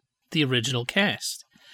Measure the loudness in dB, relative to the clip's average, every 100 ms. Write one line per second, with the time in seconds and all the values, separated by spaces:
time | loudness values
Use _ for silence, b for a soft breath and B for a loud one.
0 | _ _ _ 0 2 2 0 -2 -2 0
1 | 0 0 -6 -10 -14 B B